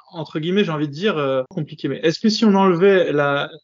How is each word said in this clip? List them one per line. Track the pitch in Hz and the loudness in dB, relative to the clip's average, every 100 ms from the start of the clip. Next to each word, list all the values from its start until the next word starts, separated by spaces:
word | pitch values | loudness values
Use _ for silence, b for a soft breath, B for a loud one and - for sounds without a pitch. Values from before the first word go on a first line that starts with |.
| _ | _
entre | 170 151 165 | -14 -10 -6
guillemets, | 165 196 | -2 0
j'ai | 170 | 0
envie | 151 151 | -2 -6
de | |
dire, | 143 208 156 | -4 -4 -2
euh, | 139 131 127 | -2 -2 -4
compliqué. | 180 147 151 147 | -8 -10 -8 -8
Mais | 131 | -2
est-ce | 160 160 | -2 0
que | 220 | 0
si | 214 220 | 2 2
on | 196 | 4
enlevait | 190 165 196 190 165 | 2 4 4 4 2
la, | 147 143 143 139 160 | 0 0 -2 -4 -12